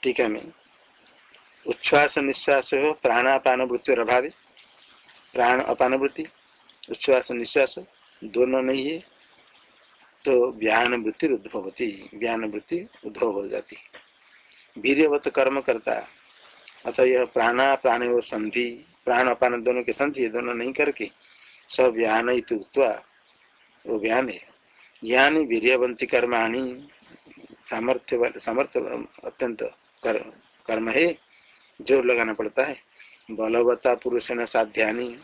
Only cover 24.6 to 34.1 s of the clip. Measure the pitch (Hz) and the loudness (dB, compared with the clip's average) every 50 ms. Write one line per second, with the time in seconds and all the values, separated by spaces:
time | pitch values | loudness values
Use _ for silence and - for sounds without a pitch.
24.6 | _ _ _ _ - _ _ _ - 113 123 127 135 143 156 160 156 123 117 113 | _ _ _ _ -20 _ _ _ -6 0 4 4 4 6 4 2 0 2 0 2
25.6 | 107 123 131 123 123 123 120 113 131 123 - 123 117 120 120 117 113 113 113 127 | 4 4 4 4 2 0 -2 -4 -6 0 2 2 2 2 0 0 0 0 -2 -4
26.6 | 135 127 127 131 143 143 _ _ _ _ - - _ - - - - - - _ | -4 -6 -8 -12 -18 -20 _ _ _ _ -20 -20 _ -20 -20 -20 -20 -20 -20 _
27.6 | _ - - 113 113 123 131 123 _ - 139 120 120 117 - - - - 113 123 | _ -8 -6 -4 0 0 -2 -2 _ -4 0 0 0 0 -2 -6 -8 -4 -2 -2
28.6 | 135 - - 127 - - 123 120 113 - _ - - 123 - _ 131 120 113 104 | -2 -2 -2 -4 -4 -4 -8 -10 -10 -14 _ -16 -16 -16 -8 _ -6 -6 -4 -6
29.6 | 117 - - _ _ _ _ _ - 117 107 - - - - - _ _ _ _ | -8 -10 -10 _ _ _ _ _ -4 -2 -2 -2 -4 -8 -18 -20 _ _ _ _
30.6 | _ - 113 110 113 113 113 139 165 175 160 - _ _ _ - _ _ _ _ | _ -4 -4 -2 -2 0 2 2 2 2 0 -4 _ _ _ -20 _ _ _ _
31.6 | _ _ _ _ 113 - 131 135 123 123 123 117 117 110 107 - 110 107 - - | _ _ _ _ 0 2 2 4 4 2 2 2 0 -2 -2 -4 -6 -4 0 -2
32.6 | 131 147 135 - _ _ _ _ - - - _ _ - 110 107 110 110 113 117 | -2 -2 -4 -12 _ _ _ _ -20 -20 -20 _ _ -12 -6 -4 -2 0 2 2
33.6 | 120 120 120 117 - 131 123 120 - 127 | 4 2 2 2 2 0 0 0 -2 -2